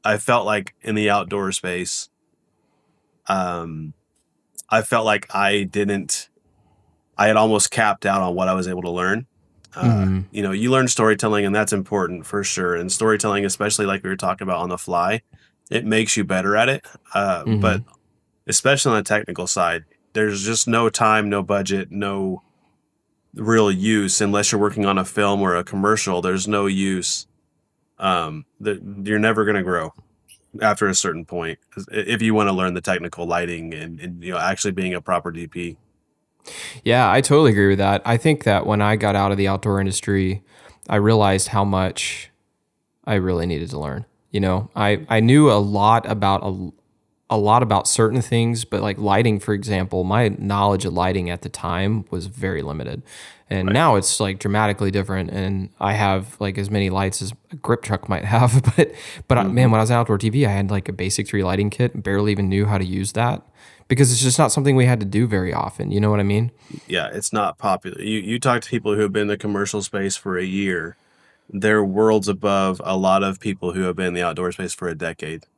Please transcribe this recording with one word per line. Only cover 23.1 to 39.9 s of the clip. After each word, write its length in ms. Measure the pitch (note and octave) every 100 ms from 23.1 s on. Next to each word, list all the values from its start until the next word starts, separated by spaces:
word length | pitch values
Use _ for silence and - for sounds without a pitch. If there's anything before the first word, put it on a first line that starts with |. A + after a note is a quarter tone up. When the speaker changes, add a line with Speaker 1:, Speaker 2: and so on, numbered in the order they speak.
| _ _
Speaker 1:
real 360 | - G#2 A2+ G#2
use 500 | F#2 G#2 A2 G2 -
unless 280 | G#2 G2+ G#2
you're 100 | A2
working 260 | G#2 G#2+ G2+
on 100 | G2
a 80 |
film 380 | F#2 - G2+ G2+
or 120 | G2 F2
a 80 |
commercial. 580 | F2+ G2 G2+ G#2+ - F2+
There's 260 | F2+ F#2+ G2
no 180 | G#2 G2+
use. 600 | F#2+ G2 F#2 F2 - - _ _ _ _ _ _ _
Um, 480 | F#2+ F2+ D#2+ D#2 C#2+ _
the, 200 | G#2 G2 F#2+ G2+
you're 140 | G2 G#2+
never 260 | A2 A2
gonna 180 | G#2+ G2+
grow 300 | F#2 F2 D#2+ - _ _ - - _ G2
after 240 | A2 G#2 G2+
a 60 |
certain 320 | F#2 G2 E2 E2
point 320 | F2 E2 D#2 _ -
i-, 60 | G2
if 320 | G#2 F#2+ A2+
you 100 | A2+
wanna 180 | G#2+ G2+
learn 200 | F#2 F#2
the 60 | F2+
technical 460 | E2+ F#2 E2+ - E2+
lighting 480 | E2+ F2 E2+ E2
and, 260 | D#2 D#2+ E2
and, 240 | F2 F2
you 80 | F2
know, 60 | F2
actually 340 | F2 F#2+ G#2
being 220 | F#2 F#2
a 60 | F2+
proper 280 | - F2+ F2
D 160 | E2 E2+
P. 300 | F2 F2 E2 _ _ _ _ _ _ - - - -
Speaker 2:
Yeah, 260 | - A#2+ A2+
I 100 | G#2+
totally 300 | C3+ D3 D3
agree 180 | G#2 G2
with 100 | G2
that. 240 | G2 G2+
I 120 | - A#2
think 280 | D#3+ D3
that 220 | - G2 -
when 140 | G#2+
I 160 | G#2 A2
got 200 | G#2 G2
out 160 | G2
of 40 | G2
the 120 | G2
outdoor 320 | F#2+ G#2+ G2
industry, 640 | G2